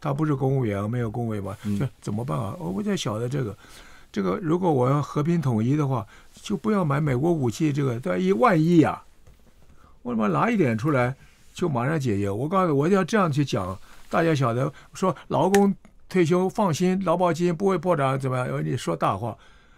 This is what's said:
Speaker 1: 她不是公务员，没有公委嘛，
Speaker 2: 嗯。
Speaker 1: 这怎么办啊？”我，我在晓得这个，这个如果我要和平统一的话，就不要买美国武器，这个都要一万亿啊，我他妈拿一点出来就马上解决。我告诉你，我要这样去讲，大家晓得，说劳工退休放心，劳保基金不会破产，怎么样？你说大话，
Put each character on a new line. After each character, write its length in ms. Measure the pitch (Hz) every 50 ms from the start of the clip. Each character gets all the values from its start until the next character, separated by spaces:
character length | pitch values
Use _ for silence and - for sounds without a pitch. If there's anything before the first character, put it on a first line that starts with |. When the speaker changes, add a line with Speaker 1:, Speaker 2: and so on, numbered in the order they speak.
Speaker 1:
她 120 | - 151
不 140 | 143 143 156
是 80 | 151 143
公 220 | 131 139 135 139
务 80 | 135 120
员， 240 | 107 101 98 101 107
没 80 | 120 123
有 120 | 120 110
公 160 | 104 120 120
委 140 | 113 107 104
嘛， 160 | 98 98 101 - -
Speaker 2:
嗯。 140 | 104 104 101
Speaker 1:
这 100 | 143 123 - -
怎 120 | - -
么 120 | 104 107 123
办 140 | 143 156 143
啊？” 180 | 117 98 - -
我， 120 | - 170
我 120 | 190 202
在 140 | 208 208 196
晓 220 | 175 - 123 104 110
得 100 | 120 123
这 160 | 139 147 127
个， 120 | 101 95 - - - - - - - - - - -
这 120 | - 208
个 160 | 196 185 175 -
如 160 | 190 151 165 180
果 140 | 190 175
我 160 | 151 127 123 127
要 120 | 143 147
和 220 | 135 - - 151
平 180 | 147 165 170 170
统 220 | 143 131 120 107
一 140 | 110 123 143
的 100 | 151 147
话， 200 | 135 135 117 101 - - - - -
就 240 | - - - - 208
不 160 | - - 214
要 120 | 214 196 180
买 160 | 147 135 147
美 140 | 160 143 127
国 160 | 123 143 175
武 200 | 170 156 131 120
器， 220 | 107 - 160 151
这 120 | 139 143 139
个 160 | 131 117 117
都 100 | 123 180
要 60 | 180
一 160 | 185 185 185
万 280 | 196 220 247 233 190 156
亿 220 | 156 170 175 165
啊， 220 | 135 98 80 - - - - - - - - - - - - - - - - - - - - -
我 120 | - 247 240
他 60 | 220
妈 60 | 214
拿 240 | 208 170 143 175 226
一 60 | 240
点 200 | 202 165 123 113
出 140 | 107 113 160
来 240 | 147 127 120 123 135 - - - - _ - -
就 160 | - - 185 170
马 180 | 139 117 117
上 140 | 139 165 156
解 180 | 131 123 101 98
决。 100 | 101 98
我 200 | 98 110 135 156
告 180 | 190 190 185
诉 60 | 170
你， 0 |
我 160 | 143 135 143 170
要 160 | 202 190 190
这 120 | - 226
样 140 | 214 190 160
去 140 | 135 147 143
讲， 340 | - - 113 95 90 95 - - - - - - -
大 120 | - 110
家 120 | 165 165 160
晓 180 | 127 139 120
得， 200 | 113 123 131 151 - - - - -
说 200 | - 190 185 156 - - -
劳 200 | - 131 151 190
工 260 | 196 202 202 202 185 - - - - - - -
退 180 | - 190 175
休 220 | 147 180 180 185 190
放 260 | - - 214 185 147
心， 260 | - 180 185 185 196 190
劳 120 | 165 160
保 160 | 175 185 175
基 120 | 170 156 175
金 100 | 175 170
不 140 | 160 202 196
会 100 | 190 185
破 180 | 147 180 175
产， 220 | 147 139 131 135 135
怎 100 | 131 131
么 80 | 127
样？ 280 | 127 127 139 135 143 156
你 120 | 156 143
说 180 | - - 175 165
大 220 | 143 180 147 107
话， 200 | 95 113 110 104 - - - - - - - -